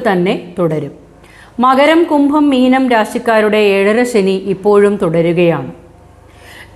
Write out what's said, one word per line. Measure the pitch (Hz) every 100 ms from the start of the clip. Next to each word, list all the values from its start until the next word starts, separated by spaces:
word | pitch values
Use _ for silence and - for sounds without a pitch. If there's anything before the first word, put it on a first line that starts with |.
| 226
തന്നെ | 185 180 254 - -
തുടരും. | 170 156 143 - - - - - - -
മകരം, | 247 262 294 330 330
കുംഭം, | 294 285 302 294
മീനം | 262 254 262 262
രാശിക്കാരുടെ | 233 214 247 233 220 214 214 208 196
ഏഴര | 196 220 247
ശനി | 233 190 190 196
ഇപ്പോഴും | 190 202 202 202 202
തുടരുകയാണ്. | 185 165 170 170 170 151 135 - - - - - - - - - -